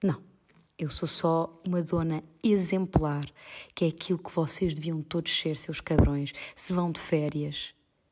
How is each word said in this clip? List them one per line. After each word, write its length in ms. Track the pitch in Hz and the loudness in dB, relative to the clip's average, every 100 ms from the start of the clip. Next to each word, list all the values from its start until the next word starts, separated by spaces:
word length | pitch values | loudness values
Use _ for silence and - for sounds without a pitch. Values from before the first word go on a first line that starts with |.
Não. 180 | 196 139 - _ _ - - - | 0 0 -4 _ _ -20 -20 -8
Eu 120 | 156 | -6
sou 180 | - 160 | -2 0
só 540 | - 170 165 165 - 185 | 2 4 2 0 -4 -2
uma 160 | 180 | -2
dona 420 | 165 170 165 156 - _ | 0 0 0 -2 -6 _
exemplar, 840 | 226 202 175 190 185 - 151 147 143 - - - - | 4 4 4 0 2 2 2 -2 -4 -10 -18 -18 -12
que 120 | - 165 | 0 0
é 20 | |
aquilo 320 | 160 - 175 | 0 -2 -4
que 120 | - | -2
vocês 440 | - 156 - 180 156 | -2 0 0 0 -2
deviam 260 | 160 160 | -4 -4
todos 300 | 151 170 165 | -2 -4 0
ser, 260 | - 160 151 | 0 0 -2
seus 240 | - 156 | -4 -6
cabrões. 520 | - 156 147 143 143 - - - | 0 4 4 4 -2 -8 -14 -6
Se 180 | - | -2
vão 180 | 180 175 | 0 0
de 80 | 156 | -2
férias, 760 | - 160 151 147 147 147 - - _ _ _ | 0 0 0 -2 -4 -6 -10 -14 _ _ _